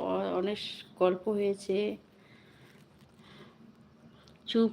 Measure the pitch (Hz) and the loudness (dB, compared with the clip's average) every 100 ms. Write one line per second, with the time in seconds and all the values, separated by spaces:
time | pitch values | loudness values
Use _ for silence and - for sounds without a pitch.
0 | 190 185 196 180 190 208 - - - - | -2 0 0 0 0 -2 -8 -12 -16 2
1 | 185 185 220 208 202 196 - 190 208 208 | 2 2 0 0 0 0 -2 0 -2 -4
2 | - - - - - - - - - - | -14 -20 -20 -20 -20 -20 -20 -20 -20 -20
3 | - - - - - - - - - - | -20 -20 -20 -20 -20 -20 -20 -20 -20 -20
4 | - - - - - 226 226 | -20 -20 -20 -16 0 2 2